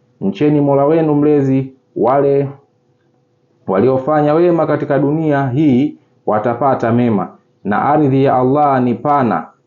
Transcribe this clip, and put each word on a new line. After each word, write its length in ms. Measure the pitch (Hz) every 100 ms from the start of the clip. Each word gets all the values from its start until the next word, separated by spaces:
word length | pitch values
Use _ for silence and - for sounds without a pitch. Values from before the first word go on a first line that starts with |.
| _ _
mcheni 400 | 98 - 147 147
Mola 240 | 143 139 143
wenu 280 | 165 156
mlezi, 580 | 147 147 147 135 135 131 - _ -
wale 520 | 113 143 143 139 139 139 _ _ _ _ _ _ _ _ _ _ -
waliofanya 680 | 95 123 131 151 151 147
wema 320 | 160 175 165 151
katika 320 | 143 143 139
dunia 500 | 143 156 156 139 135
hii 480 | 127 156 123 151 - _ _ -
watapata 680 | 107 120 117 139 131 117
mema, 360 | 120 120 101 85 - _ _
na 180 | 98 104
ardhi 400 | 135 151 143 135
ya 120 | 135 123
Allah 460 | 127 147 143 131
ni 120 | 123
pana. 520 | 104 147 143 117 85 - _